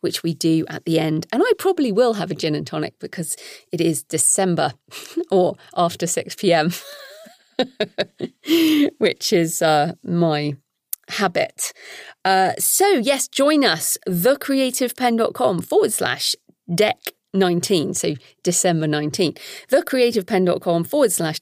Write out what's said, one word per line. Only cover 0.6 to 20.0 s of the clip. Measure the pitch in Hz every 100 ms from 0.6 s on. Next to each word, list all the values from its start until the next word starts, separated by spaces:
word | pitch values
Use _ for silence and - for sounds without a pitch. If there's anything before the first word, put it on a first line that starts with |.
| -
at | 156
the | - 156
end. | 156 156 -
And | 247
I | 494 381
probably | 392 359 262
will | 196 247
have | 208 165
a |
gin | 151 165 151
and | 151
tonic | 156 151 -
because | - - 160 - - - _
it | 170
is | 165 151
December | - 156 - - 190 165 143 - _ -
<laughs> | - 330 359
or | 196 175 - - -
after | 170 - 170
six | - -
P | - 196
M, | 165 160 170 - - - 622 659 - _ -
<laughs> | 262 - 208 - - - - _ - 330 320 302 285 -
which | 220 - -
is, | 175 165 -
uh, | 165 151 151 -
my | - 170 165 147 147 143 _ _ _ - -
habit. | - 190 165 - - - - - - - -
Uh, | 190 190 185 180
so | - - 403
yes, | 320 226 269 -
join | - 285 311
us, | 233 160 - - -
the | 175 220 277
creative | - 269 254 254 247 -
penn | 247 226
dot | 226
com | - 247 175
forward | - - 131
slash | - 123 127 - - _ _ -
deck | 170 214 - - - _
nineteen, | 190 185 175 - 185 131
so | - 170 143 - _
December | 185 175 185 165 156
nineteen. | 151 151 - 165 - - - -
The | 269
creative | - 254